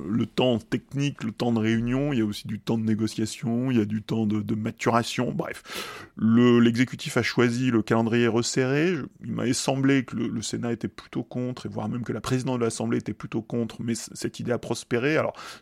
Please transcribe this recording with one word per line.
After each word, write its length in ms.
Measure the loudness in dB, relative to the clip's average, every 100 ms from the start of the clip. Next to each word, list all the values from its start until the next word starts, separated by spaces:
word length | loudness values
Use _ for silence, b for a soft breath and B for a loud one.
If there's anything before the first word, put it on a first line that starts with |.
| -2
le 160 | -2
temps 340 | 0 2 2 2
technique, 640 | 0 -6 -4 -4 -2 -2
le 100 | -8
temps 200 | -2 0
de 60 | 2
réunion, 560 | 2 2 0 0 0
il 60 | 0
y 20 |
a 20 |
aussi 240 | 0 -2 -8
du 100 | -10
temps 200 | -2 0
de 60 |
négociation, 840 | 2 0 0 -2 -4 -4 -2 0 2
il 60 | 2
y 40 |
a 20 |
du 160 | 2 -2
temps 240 | -4 -2
de, 160 | 0 0
de 140 | -2
maturation. 760 | -2 -4 -2 2 2 0 -2 -4
Bref, 320 | -2 -6 -8 -12 B B B B 0
le, 440 | 4 8 8 8
l'exécutif 580 | 6 4 0 -2 -4 -2
a 40 |
choisi 480 | 0 2 2 4 2
le 120 | 2
calendrier 440 | 2 2 4 2 2
resserré. 680 | 2 0 0 0 2 0
Je, 80 | 0 -6 _
il 100 | -8
m'avait 200 | -4 -2
semblé 540 | 0 0 2 4 4 2
que 100 | -4
le, 120 | -4
le 120 | -4
Sénat 320 | -4 -6 -4
était 160 | -6 -8
plutôt 360 | -10 -10 -8
contre, 420 | -6 -6 -6 -6 -8
et 20 |
voire 220 | -6 -6
même 140 | -6
que 80 | -6
la 80 | -6
présidente 360 | -2 -2 0 0
de 60 |
l'Assemblée 320 | 0 0 -2 -2
était 160 | -2
plutôt 300 | -8 -6 -6
contre, 400 | -4 -4 -4 -4
mais 120 | -4
c-, 160 | -4 -6
cette 260 | -8 -8 -6
idée 120 | -4
a 60 | -4
prospéré. 600 | -4 -6 -2 0 2 2
Alors, 160 | 0 -4 B B